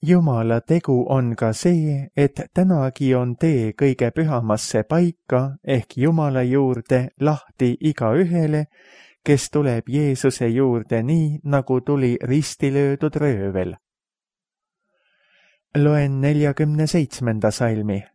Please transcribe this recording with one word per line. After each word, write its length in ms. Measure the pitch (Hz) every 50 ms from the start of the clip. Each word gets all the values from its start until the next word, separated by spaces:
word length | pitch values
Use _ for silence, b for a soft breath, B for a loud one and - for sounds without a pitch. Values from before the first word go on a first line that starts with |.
| -
Jumala 580 | 147 180 180 170 156 127 117 113 113 117 117
tegu 460 | - - 160 170 - - 135 123 123 -
on 260 | 135 135 127 120 113
ka 160 | - - 113 110
see, 580 | - - 175 180 165 156 151 147 139 139 - _
et 240 | - 143 139 - - - - _
tänagi 600 | - 185 190 185 151 135 131 127 - 143 131 127
on 220 | 127 123 123 120
tee 360 | - - 165 156 127 113 110 104
kõige 380 | - 143 139 131 - 127 117 -
pühamasse 720 | - 165 156 151 120 117 110 107 110 - - - 113 107
paika 720 | _ - 165 175 175 165 _ _ _ - 127 131 139 139 - _
ehk 320 | - 139 123 107 _ -
Jumala 460 | - 120 156 165 160 156 147 135 131 127
juurde 680 | 123 127 139 139 131 127 120 113 _ 139 127 127 - _ _
lahti 560 | 135 147 151 139 - _ - _ 135 123 120 -
igaühele, 880 | - 156 143 - 131 110 110 151 190 170 170 175 160 156 151 151 151 b b b b b b b b b b b _
kes 260 | - 147 135 - -
tuleb 380 | - 147 147 135 120 117 - -
Jeesuse 600 | 120 143 151 143 135 127 - 135 123 - 127 117
juurde 540 | 113 123 135 131 120 117 107 - 120 113 113
nii, 380 | 123 156 165 160 151 147 - -
nagu 360 | 143 143 139 131 - 131 127
tuli 360 | 123 - 147 143 131 123 120 - -
risti 480 | 123 127 151 151 - - - - 139
löödud 460 | 135 143 143 139 139 139 - 151 147
röövel. 560 | 151 151 147 127 101 95 98 95 95 92 92 - - _ _ _ _ _ _ _ _ _ _ _ _ _ _ _ _ _ _ _ _ _ _ _ _ _ _ _ _ _ _ _ _ _ _ _ _ _ _ _
Loen 460 | 147 143 147 151 147 143 139 139 135
neljakümne 680 | 135 143 151 147 147 143 139 - 156 151 151 151 156
seitsmenda 640 | 151 - 175 151 127 - - 127 117 110 110 104 110
salmi. 520 | 104 - 127 117 110 110 107 107 98 98 98 - _